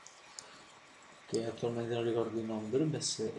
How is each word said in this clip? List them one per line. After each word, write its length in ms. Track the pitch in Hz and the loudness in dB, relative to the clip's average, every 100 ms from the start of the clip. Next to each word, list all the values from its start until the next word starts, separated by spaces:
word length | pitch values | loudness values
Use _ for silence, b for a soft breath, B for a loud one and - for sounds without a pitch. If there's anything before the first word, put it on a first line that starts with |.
| - - B B B B B B - - - - - | -20 -18 B B B B B B -20 -20 -20 -18 -2
che 180 | 113 | -2
attualmente 480 | 113 107 120 117 117 | 0 0 0 0 0
non 120 | 117 | 2
ricordo 340 | 117 117 113 113 | 4 4 2 0
il 80 | 113 | 0
nome, 240 | 110 107 | -2 2
dovrebbe 260 | 131 156 123 | 4 4 2
essere 380 | - - 110 | 0 0 -2